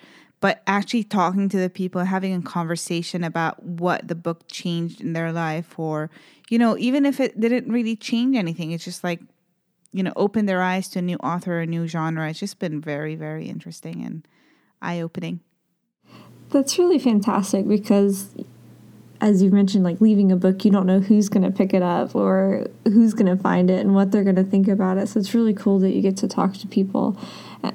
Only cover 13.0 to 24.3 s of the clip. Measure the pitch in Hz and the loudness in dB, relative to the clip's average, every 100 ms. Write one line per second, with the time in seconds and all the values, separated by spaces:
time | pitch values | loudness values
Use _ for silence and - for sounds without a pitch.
13 | 156 156 151 156 160 170 170 165 160 170 | -6 -8 -10 -10 -10 -12 -14 -16 -14 -12
14 | 60 160 - _ _ _ _ _ - 175 | -10 -12 -16 _ _ _ _ _ -8 -6
15 | 165 - 165 175 _ _ _ _ _ _ | -8 -8 -10 -10 _ _ _ _ _ _
16 | _ - - - - 285 277 - 359 320 | _ -20 -20 -20 -2 0 0 2 2 4
17 | 247 214 196 202 196 196 196 208 208 202 | 2 2 2 0 0 0 0 0 2 4
18 | 202 196 - - - - - - - - | 4 0 -6 -14 -18 -18 -20 -20 -20 -20
19 | - - 214 196 196 196 196 202 180 170 | -20 -2 2 4 6 4 4 2 0 4
20 | 220 202 196 180 185 190 214 196 185 190 | 4 6 4 4 2 2 4 4 4 4
21 | 196 208 202 202 185 190 190 190 180 175 | 4 4 4 2 2 2 2 2 2 0
22 | - - 196 190 190 190 - - - 208 | 0 0 2 2 2 0 -4 -4 2 6
23 | 226 214 196 185 190 180 180 185 196 196 | 6 4 2 2 2 2 4 4 4 4
24 | 196 208 196 | 4 2 2